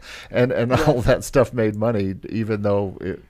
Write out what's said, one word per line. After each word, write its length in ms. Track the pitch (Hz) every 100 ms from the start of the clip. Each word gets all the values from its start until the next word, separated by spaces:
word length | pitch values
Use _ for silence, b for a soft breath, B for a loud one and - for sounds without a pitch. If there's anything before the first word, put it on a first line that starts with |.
| B B B
and, 220 | - 123
and 180 | - 117
all 300 | 127 151 127
that 240 | 117 127 -
stuff 260 | 139 117
made 240 | 123 110 104
money, 400 | 110 110 98 92 -
even 320 | 107 107 104
though 360 | 104 101 101 -
it, 200 | 92 87